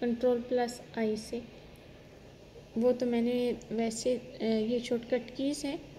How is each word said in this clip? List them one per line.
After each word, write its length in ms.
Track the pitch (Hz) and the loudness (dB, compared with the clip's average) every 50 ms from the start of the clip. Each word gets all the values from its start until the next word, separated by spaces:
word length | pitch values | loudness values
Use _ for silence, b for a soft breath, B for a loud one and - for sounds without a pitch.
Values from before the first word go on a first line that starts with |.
control 400 | 247 240 226 233 254 247 247 240 | 0 0 0 4 4 4 4 4
plus 400 | 233 - 254 247 240 233 240 - - - - 233 | 0 0 2 2 2 0 -2 -8 -14 -8 -2 0
I 200 | 220 220 214 220 | 2 2 2 0
से, 260 | - - 240 233 - - - - - - - - - - - - - - - - - - - - - - - - - - - 226 | -4 -6 -8 -8 -8 -8 -16 -18 -18 -18 -20 -20 -20 -20 -20 -20 -20 -20 -20 -20 -20 -20 -20 -20 -20 -20 -20 -20 -18 -6 -2 4
वो 140 | 233 247 | 4 4
तो 140 | 247 247 254 | 4 4 2
मैंने 520 | 240 240 233 233 240 247 247 247 240 233 233 - - | 2 2 4 4 4 2 2 2 2 0 -2 -4 -4
वैसे, 440 | 208 226 226 226 226 - - 247 254 | -2 0 0 0 0 0 2 2 2
अ, 300 | 226 - - - - 208 | 0 -2 -8 -8 -2 0
ये 340 | 226 220 220 214 220 247 240 | 2 2 4 4 2 2 0
shortcut 560 | 233 - 247 233 - - 254 233 233 - - | 0 0 -2 -2 0 0 0 0 -2 -4 -6
keys 300 | - 269 277 294 285 - | -2 0 0 0 0 -2
है 140 | 277 294 349 - - - | -4 -4 -4 -6 -10 -16